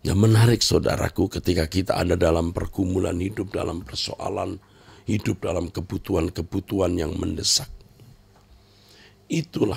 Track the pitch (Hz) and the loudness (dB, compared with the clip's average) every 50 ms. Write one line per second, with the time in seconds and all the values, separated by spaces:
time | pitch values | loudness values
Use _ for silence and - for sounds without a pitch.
0 | - 76 82 95 104 110 110 110 113 117 120 - - - 85 85 - - - - | 0 2 4 4 6 6 8 8 8 6 6 4 2 2 2 2 4 2 0 0
1 | - 85 - - 87 98 - 87 - - 90 87 80 76 85 95 92 - - - | -2 -2 0 0 0 0 0 -4 0 0 2 2 0 0 0 -2 0 0 0 0
2 | 92 87 87 90 90 82 82 85 85 85 90 87 87 85 - - 98 92 92 92 | 2 0 2 4 4 4 4 4 2 -2 -2 -4 -6 -6 -4 -4 -2 0 0 0
3 | 92 90 87 87 90 98 104 - 101 98 92 87 87 85 82 82 76 - - - | 0 -2 -2 -2 -4 -4 -4 -6 -8 -6 -4 -4 -4 -4 -6 -8 -10 -10 -8 -8
4 | - - - - - 87 98 98 92 92 92 95 _ _ _ - - - - - | -6 -6 -8 -6 -6 -6 -4 -4 -4 -6 -6 -12 _ _ _ -20 -20 -20 -20 -16
5 | - - 107 110 - 113 104 - - - 85 90 85 85 - - 87 - - - | -4 -2 -2 0 0 -2 -4 -2 -2 -2 -2 -2 -2 -4 -6 -8 -8 -6 -6 -8
6 | - - 95 87 82 87 - - 82 - - 98 95 - 110 98 95 87 87 87 | -4 0 0 0 0 0 -2 -6 -8 -4 -4 -6 -4 -2 -2 0 0 2 0 0
7 | 82 76 80 - - 90 85 - - - - - 139 - - - - - - _ | -2 -2 -4 -4 -4 -4 -4 -2 -2 0 0 0 -2 -6 -14 -18 -20 -20 -20 _
8 | - - - _ _ _ _ - _ _ - - _ _ _ _ _ _ - - | -20 -20 -20 _ _ _ _ -20 _ _ -20 -20 _ _ _ _ _ _ -20 -20
9 | - - _ _ _ _ - 151 151 - - 160 120 107 87 | -20 -20 _ _ _ _ -2 -2 -2 -4 -2 -2 0 0 -2